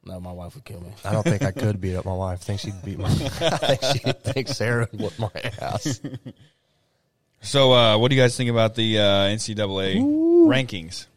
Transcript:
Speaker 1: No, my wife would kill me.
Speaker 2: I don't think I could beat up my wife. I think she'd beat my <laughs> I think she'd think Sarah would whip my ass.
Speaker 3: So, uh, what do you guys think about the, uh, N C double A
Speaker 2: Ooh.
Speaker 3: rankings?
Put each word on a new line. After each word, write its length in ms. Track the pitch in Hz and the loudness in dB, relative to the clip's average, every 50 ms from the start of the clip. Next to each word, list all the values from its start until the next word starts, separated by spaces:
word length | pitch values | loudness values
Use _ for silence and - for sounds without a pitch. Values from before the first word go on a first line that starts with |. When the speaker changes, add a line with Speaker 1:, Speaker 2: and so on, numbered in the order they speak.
| _ | _
Speaker 1:
No, 160 | 92 92 90 | -14 -14 -14
my 120 | 90 90 | -12 -14
wife 240 | 90 90 87 87 - | -14 -14 -14 -16 -16
would 100 | - - | -18 -20
kill 160 | - 104 87 | -18 -16 -16
me. 80 | 87 87 104 - - | -16 -18 -18 -12 -6
Speaker 2:
I 60 | 98 | -2
don't 120 | 104 110 104 | -2 0 0
think 200 | 170 135 98 - | 0 0 0 0
I 80 | 95 | -4
could 280 | 92 - - 107 104 98 | -4 -2 -2 -2 -2 -2
beat 140 | 92 95 90 | -4 -4 -4
up 100 | 92 - | -4 -4
my 80 | 95 95 | -4 -4
wife. 260 | 90 95 92 90 90 | -4 -4 -4 -6 -6
I 20 | - | -6
think 160 | - 101 98 | -6 -6 -6
she'd 200 | - 107 101 95 90 | -6 -8 -10 -10 -10
beat 140 | 98 95 - | -10 -8 -6
my 120 | 95 92 | 0 0
<laughs> 320 | - - - - - - | 0 0 0 -4 -6 -2
I 340 | 170 160 165 170 156 143 143 | -2 0 0 0 0 0 0
think 80 | - - 131 143 131 - | 0 0 -2 -2 0 -2
she'd 200 | 120 - - _ | -4 -6 -4 _
think 240 | 120 - 135 127 - | -4 -4 -4 -4 -4
Sarah 400 | 131 - 107 117 120 120 117 110 | -4 -4 -2 -2 0 0 -2 -4
would 80 | - 104 | -4 -6
whip 180 | 107 98 - - | -8 -8 -6 -6
my 100 | 113 107 _ - - 117 - - | -8 -8 _ -8 -10 -10 -8 -8
ass. 380 | - 127 - - - 156 131 - - 139 131 120 _ 127 - _ - _ _ _ _ _ _ _ _ _ _ _ _ _ _ _ _ _ _ _ | -8 -6 -6 -4 -4 -4 -6 -6 -8 -12 -12 -12 _ -18 -20 _ -20 _ _ _ _ _ _ _ _ _ _ _ _ _ _ _ _ _ _ _
Speaker 3:
So, 320 | - 104 - 143 135 131 127 | -12 -2 2 4 6 8 8
uh, 240 | 123 117 113 107 107 | 8 8 6 6 4
what 120 | 117 123 | 4 4
do 60 | 131 | 4
you 60 | 131 | 6
guys 140 | 127 123 117 - | 4 4 4 0
think 120 | 127 120 | -2 0
about 260 | 117 113 113 110 110 | 2 2 2 2 2
the, 240 | 117 113 110 110 107 | 0 0 2 2 4
uh, 40 | 104 101 98 98 98 | 4 4 4 4 2
N 140 | 98 104 110 | 2 0 -2
C 140 | - - 107 | -6 -8 -4
double 280 | 104 107 98 95 95 | -4 -4 -2 -2 -2
A 160 | 95 95 95 - | -2 0 0 0
Speaker 2:
Ooh. 500 | 262 285 294 311 320 330 339 349 339 311 | 0 0 0 0 2 4 6 6 6 6
Speaker 3:
rankings? 600 | - 135 131 117 110 95 80 82 85 - - _ _ | 6 2 0 -2 -6 -10 -10 -10 -14 -14 -16 _ _